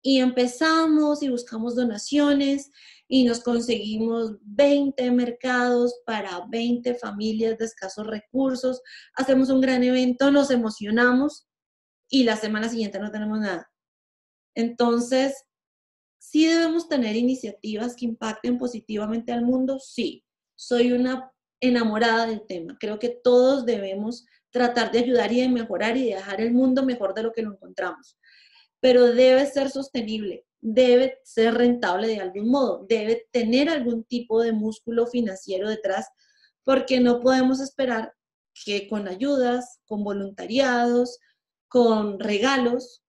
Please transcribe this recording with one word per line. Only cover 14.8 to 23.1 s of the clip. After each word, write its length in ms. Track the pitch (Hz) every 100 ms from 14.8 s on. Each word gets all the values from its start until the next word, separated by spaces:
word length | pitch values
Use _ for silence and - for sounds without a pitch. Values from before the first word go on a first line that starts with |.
| 240 233 240 262 269 277 _ _ _ _ _ _ _ _
¿sí 260 | - 302 320
debemos 420 | 330 330 330 330
tener 280 | 294 226 214
iniciativas 800 | 247 254 214 202 214 214 240 240
que 80 |
impacten 520 | 240 226 220 214 247 247
positivamente 760 | 247 226 - 214 214 226 233
al 120 | 240
mundo? 360 | 240 254 262 269
Sí. 440 | - - 190 - _ _ _
Soy 380 | _ - 240 247
una 400 | 247 254 262 - _ _ _
enamorada 680 | 254 240 226 214 233 226 226
del 200 | 214 -
tema. 300 | 180 165 -
Creo 200 | 214 208
que 100 |
todos 580 | 240